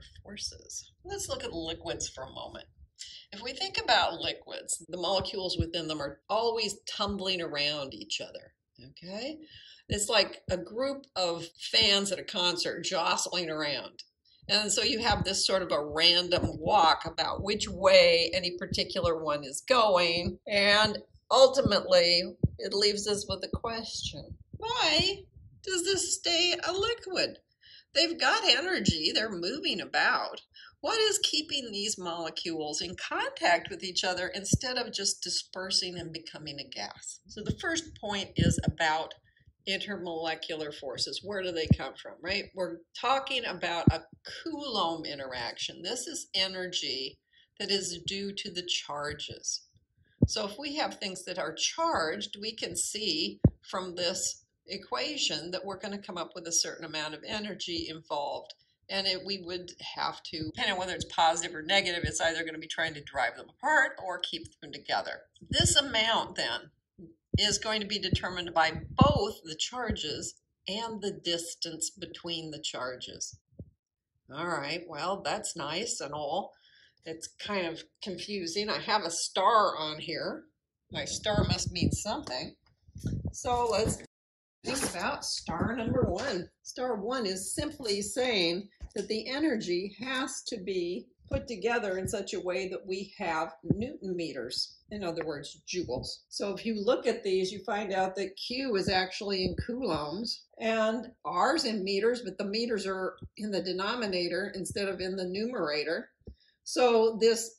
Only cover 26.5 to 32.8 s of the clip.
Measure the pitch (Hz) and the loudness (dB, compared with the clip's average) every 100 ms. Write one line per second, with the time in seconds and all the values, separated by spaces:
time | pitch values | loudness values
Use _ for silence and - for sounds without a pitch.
26.5 | 339 - 370 453 466 392 339 156 - _ | 2 0 2 2 0 -2 0 0 -2 _
27.5 | _ - - _ 277 330 - 262 440 381 | _ -20 -20 _ 2 2 4 4 4 6
28.5 | 247 359 302 196 160 - - 220 180 175 | 4 4 0 2 2 2 0 -2 -2 -4
29.5 | 294 311 196 135 147 208 202 - - - | -2 -2 -2 -2 2 4 2 0 -8 -14
30.5 | - - _ 302 440 427 - - 302 311 | -20 -20 _ -2 2 2 2 0 0 -2
31.5 | 285 240 202 208 202 180 170 160 160 175 | -4 -4 -4 -4 -4 -4 -4 -4 -6 -4
32.5 | 160 151 160 | -4 -4 -4